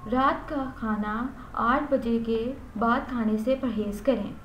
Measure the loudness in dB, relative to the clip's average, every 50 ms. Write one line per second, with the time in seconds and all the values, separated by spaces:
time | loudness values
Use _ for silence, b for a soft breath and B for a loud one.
0 | -2 0 2 4 4 4 2 0 -4 -4 -4 -4 -4 -4 -6 -4 -2 -2 0 0
1 | -2 -2 -2 -2 -4 -6 B B B B B 0 2 4 4 2 2 2 0 2
2 | 2 2 0 2 2 0 0 0 0 -2 -6 -8 -12 -10 -2 0 2 4 4 2
3 | 0 -2 -2 0 2 2 2 2 2 2 2 2 0 -2 0 0 -2 -2 -4 0
4 | 2 2 2 2 0 -6 -8 -12